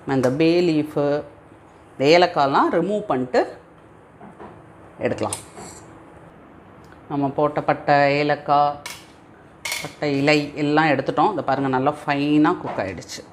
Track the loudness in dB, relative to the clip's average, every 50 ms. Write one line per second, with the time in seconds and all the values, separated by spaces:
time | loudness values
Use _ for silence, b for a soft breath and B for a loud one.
0 | -6 -2 -2 0 2 0 2 4 2 4 4 4 2 2 2 0 -2 -2 -2 -2
1 | 0 0 0 -2 -4 -8 -18 -20 -20 -20 -20 -20 -20 -20 -20 -20 -20 -20 -6 0
2 | 2 4 4 4 2 2 2 0 0 0 2 0 0 0 0 -2 -2 -2 -4 -6
3 | -4 -4 -4 -4 -4 -2 -2 -2 -2 -2 -8 -18 -20 -20 -20 -20 -20 -20 -20 -20
4 | -20 -20 -20 -20 -20 -20 -20 -20 -20 -20 -20 -20 -20 -20 -20 -20 -20 -20 -14 -6
5 | -4 -4 -4 -2 -6 -6 -6 -8 -12 -18 -18 -18 -18 -18 -18 -20 -20 -20 -20 -20
6 | -20 -20 -20 -20 -20 -20 -20 -20 -20 -20 -20 -20 -20 -20 -20 -20 -20 -20 -20 -20
7 | -14 -8 -6 -4 -4 -2 0 0 0 0 0 -2 0 0 -2 -2 2 2 4 4
8 | 4 4 2 2 2 0 0 -2 0 0 2 4 4 2 0 -4 -12 -14 -16 -16
9 | -18 -20 -20 -20 -20 -20 -20 -20 -20 -20 -20 -16 -10 -10 -8 -8 -8 -10 -10 -6
10 | -4 -2 0 2 4 4 4 4 2 -2 -6 -4 -2 2 2 4 4 4 2 0
11 | 0 -2 0 2 2 2 2 -2 -2 -2 -2 0 0 0 0 0 0 0 -2 -2
12 | -4 -4 -2 0 2 2 4 4 4 4 2 0 -4 -8 -6 -4 -6 -6 -6 -10
13 | -12 -14 -14 -16 -16 -18